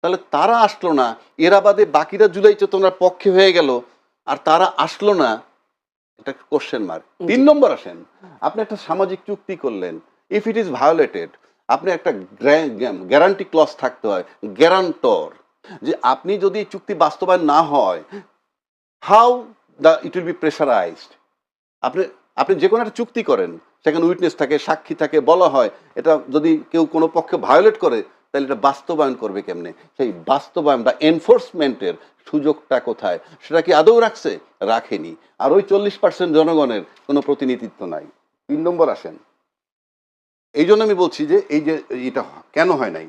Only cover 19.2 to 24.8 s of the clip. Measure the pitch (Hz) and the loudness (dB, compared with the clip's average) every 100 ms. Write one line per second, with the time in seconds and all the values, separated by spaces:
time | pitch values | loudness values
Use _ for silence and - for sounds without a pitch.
19.2 | 240 247 226 _ _ _ 147 160 170 185 | 6 2 -6 _ _ _ 2 2 -2 -8
20.2 | 170 - 160 - 147 113 87 - - _ | -6 -4 -6 -2 0 0 -2 -8 -20 _
21.2 | _ _ _ _ _ _ 127 147 180 - | _ _ _ _ _ _ -6 -4 -6 -8
22.2 | _ - - 185 190 226 220 - 233 233 | _ -6 -2 0 2 0 -2 -8 -8 -6
23.2 | 214 120 90 82 _ _ - 156 165 175 | -2 -2 -2 -8 _ _ -4 0 0 0
24.2 | 175 - 135 147 - 156 | -4 -4 -4 -4 -4 -8